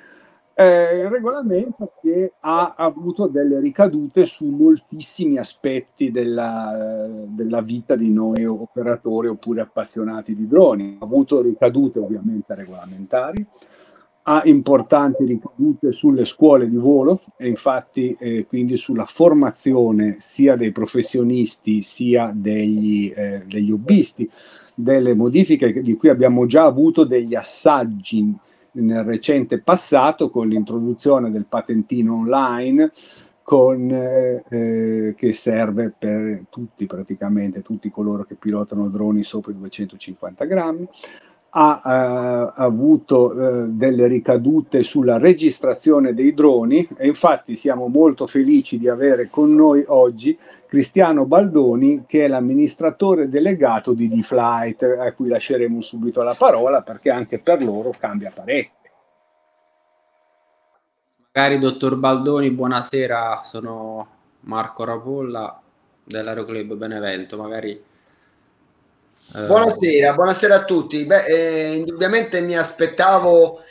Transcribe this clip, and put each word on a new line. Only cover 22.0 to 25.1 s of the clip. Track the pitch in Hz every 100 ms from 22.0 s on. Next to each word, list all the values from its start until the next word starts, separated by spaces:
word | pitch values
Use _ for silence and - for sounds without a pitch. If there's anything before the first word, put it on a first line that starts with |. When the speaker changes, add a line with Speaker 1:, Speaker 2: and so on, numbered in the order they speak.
| 123 120 117
Speaker 1:
degli, | 104 101 107 107 107 107 104 101
eh, | 98 101 98 95
degli | 104 104
hobbisti. | 107 120 202 - - 117 - - - - -
Delle | 117 135 123